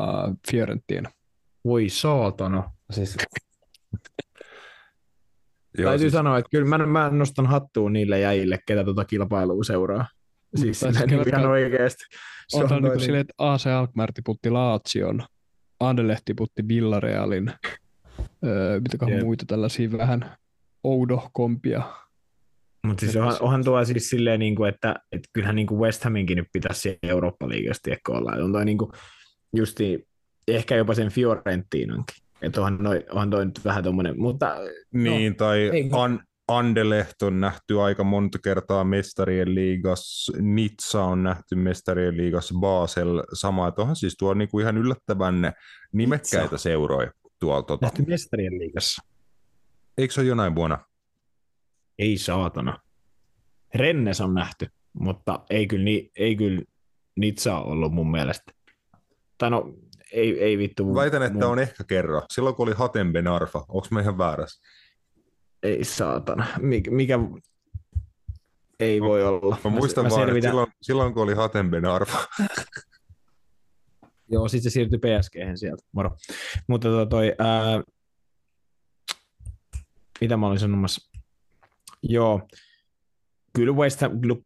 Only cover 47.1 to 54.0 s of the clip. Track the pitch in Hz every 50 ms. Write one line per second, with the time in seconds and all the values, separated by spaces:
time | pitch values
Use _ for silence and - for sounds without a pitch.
47.1 | - _ _ - _ - - 80 71 69 65 - 73 71 - 123 - - 139 156
48.1 | 175 170 - - - 107 95 92 90 90 85 80 - - - - - - - _
49.1 | _ _ _ _ _ _ _ _ _ _ _ _ _ _ _ _ - - 135 127
50.1 | - 139 135 127 123 117 104 90 80 80 85 80 76 - - _ _ _ _ _
51.1 | _ _ _ _ _ _ _ _ _ _ _ _ _ _ _ _ _ - 104 107
52.1 | 107 92 - - 87 92 92 85 - - 62 64 - - _ _ _ _ _ _
53.1 | _ _ _ _ _ _ _ _ _ _ _ _ - 117 131 156 170 151